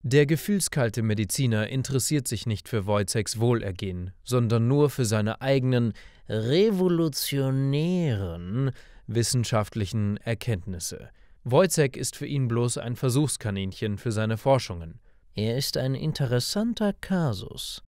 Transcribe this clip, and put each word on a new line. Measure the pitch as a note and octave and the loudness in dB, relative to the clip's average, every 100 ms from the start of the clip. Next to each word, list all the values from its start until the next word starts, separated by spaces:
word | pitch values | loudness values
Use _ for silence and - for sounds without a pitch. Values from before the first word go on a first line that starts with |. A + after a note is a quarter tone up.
| B2 | 4
Der | C#3 C#3+ | 4 6
gefühlskalte | D#3+ - G3+ - - A#2 G#2 | 2 2 0 0 0 0 0
Mediziner | A2 G#2+ G#2 - C3 A2 G#2+ | 0 0 0 0 2 2 0
interessiert | C3 B2 C3 - D3+ B2+ | -2 0 0 2 0 0
sich | G#2+ - | -4 -2
nicht | G#2+ - | -4 -2
für | A2+ F#2+ | -4 0
Wojciechs | G#2 G2+ A2+ G2+ G#2+ | 0 2 -2 -2 0
Wohlergehen, | A#2+ A#2+ G2+ F#2 G2 F2+ F2+ - | 2 2 0 -6 -6 -6 -8 -10
sondern | - B2 A#2 A2+ A#2 | 0 2 4 4 4
nur | C#3+ D3 | 4 4
für | - A#2+ | 2 0
seine | A2 G#2 - | 2 0 -2
eigenen | C3+ C#3 B2+ B2+ A#2 G2 - - - | 2 2 4 2 0 -2 -14 -20 -6
revolutionären | A2 A2+ D3+ G#3+ F#3+ F#3 E3+ E3 C3+ - C#3 C3+ C3+ C3+ C#3+ D#3+ F3+ E3 G#2+ F#2+ E2+ F2 A2 C3+ - - - - | -4 0 4 4 4 2 2 0 -2 -4 0 0 0 0 0 0 0 0 0 -2 -6 -6 -2 -2 -4 -16 -20 -4
wissenschaftlichen | A2 A2+ B2+ A2+ A2 G#2 A2+ G2+ A2+ G#2 G#2 | -2 0 0 2 0 0 -2 -2 0 -2 -2
Erkenntnisse. | - A2+ - G#2 F#2 F2+ - - - - - - | -4 -4 -2 -4 -4 -8 -8 -10 -16 -20 -20 -12
Wojciech | - C3 F#3 - C#3 A#2+ | 0 4 4 4 2 0
ist | B2+ - | -8 -6
für | D3 | -6
ihn | C#3+ B2+ | -2 0
bloß | A#2 A#2+ - | 0 0 -2
ein | - B2 | -6 -2
Versuchskaninchen | C3 B2 D3 - G#2+ G2 F#2+ - A2 G2+ | 0 2 0 -2 -4 -2 -4 -4 -4 -4
für | - | -2
seine | G#2+ A2 A2 | -2 0 0
Forschungen. | C3+ C3+ - F2 E2 - - - - | 2 2 2 -8 -10 -16 -20 -20 -14
Er | - A2 A#2+ | -4 -2 0
ist | C3+ - | -2 -2
ein | C3 C3+ | -2 -2
interessanter | D#3 D3 C3+ B2 - G#3 A3+ A#3 G#3 | -2 -2 0 0 0 -2 -2 0 -2
Kasus. | G3 - F#3+ D#3 G2+ - - - - - | -2 -2 0 0 -2 -8 -10 -12 -12 -16